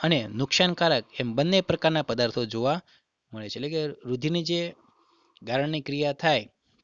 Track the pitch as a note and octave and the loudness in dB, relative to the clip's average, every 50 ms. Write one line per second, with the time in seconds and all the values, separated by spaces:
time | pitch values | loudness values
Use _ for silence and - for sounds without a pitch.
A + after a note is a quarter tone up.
0 | - E3 E3+ C3+ A2 G#2+ G#2 A2+ C#3 - - - F3+ F3+ F3 - F3 E3 D3 A#2+ | 2 2 2 2 0 -2 -2 -4 -2 0 2 4 4 2 2 2 2 2 2 2
1 | G#2+ _ - - B2+ A#2 A2+ B2+ D3+ F3 F#3+ F#3+ F3+ - E3+ D#3 - D#3+ D#3+ D#3 | 0 _ -6 -4 -4 -2 0 0 2 4 2 2 2 2 -2 2 2 2 2 2
2 | C#3+ - - B2 A#2+ A2+ - - A#2+ A2 G#2+ A2+ A#2+ C3+ D#3 F3+ - _ _ _ | 0 0 0 0 0 0 0 -2 -4 -2 -2 -2 0 0 0 -2 -4 _ _ _
3 | _ _ _ _ _ - A2 G#2+ G#2+ G#2 - A#2 B2+ D3+ D#3+ D#3+ D3+ D3 - - | _ _ _ _ _ -16 -14 -12 -10 -10 -8 -8 -8 -4 -4 -4 -4 -4 -8 -8
4 | - A#2+ B2+ B2 B2+ D#3 E3+ F3 D#3+ D#3+ E3+ E3+ E3+ E3+ - _ _ _ _ _ | -6 -6 -4 -2 0 0 0 0 0 0 -2 -2 -2 -6 -8 _ _ _ _ _
5 | _ _ _ _ _ _ _ - - A2+ A#2+ C3+ C#3+ D3+ D#3+ D3+ C3+ C#3+ C#3+ C#3+ | _ _ _ _ _ _ _ -14 -6 -2 -2 0 0 0 -2 -4 -4 -4 -2 -2
6 | D3 C#3+ C#3 - E3+ E3 D3 A#2 A2 - _ _ _ _ _ _ | 0 -2 -2 0 2 2 2 2 0 -4 _ _ _ _ _ _